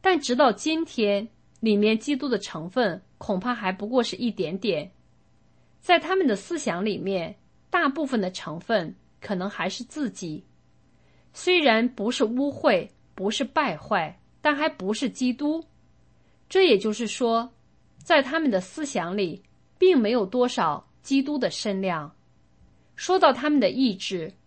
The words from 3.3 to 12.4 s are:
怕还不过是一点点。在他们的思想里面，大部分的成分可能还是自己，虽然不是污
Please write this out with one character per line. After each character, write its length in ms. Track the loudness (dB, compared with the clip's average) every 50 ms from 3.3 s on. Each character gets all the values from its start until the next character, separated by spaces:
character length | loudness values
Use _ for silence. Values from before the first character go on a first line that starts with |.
| -4 -2
怕 140 | -2 -4 -6
还 180 | -4 -4 -4
不 160 | -4 -4 -6
过 140 | -2 0 0
是 140 | 0 0 -4
一 160 | -4 -4 -4
点 260 | -2 -2 -4 -4 -4
点。 340 | -4 -2 -2 -2 -2 -4 -10 _ _ _ _ _ _ _ _ _ _ _ _ _ _ _ _ _ _
在 200 | 2 2 2 2
他 160 | 4 0 0
们 100 | 2 2
的 100 | 2 0
思 220 | 0 -4 -6 -8
想 260 | -4 -4 -4 -4 -2 -4
里 140 | -4 -4
面， 400 | -4 -4 -4 -4 -4 -4 -6 -12 _ _ _ _ _ _ -4
大 180 | -2 0 0
部 160 | 0 0 -2 -4
分 160 | -2 0 -2
的 120 | -2 -2
成 280 | -6 -8 -10 -10 -10 -10
分 360 | -4 0 0 0 0 -2 -12 _ _ _ _ _
可 160 | -8 -6 -6
能 140 | -4 -4 -6
还 200 | -6 -4 -4 -4
是 140 | -4 -8 -14
自 240 | -12 -8 -6 -6 -6
己， 340 | -6 -8 -10 -10 -10 -10 -14 _ _ _ _ _ _ _ _ _ _ _ _ _ _ _ _ _ -16
虽 260 | -4 0 2 4 6
然 280 | 6 6 4 4 2 0 -2
不 180 | -2 -4 -2
是 140 | 0 0 -2
污 260 | 0 0 -2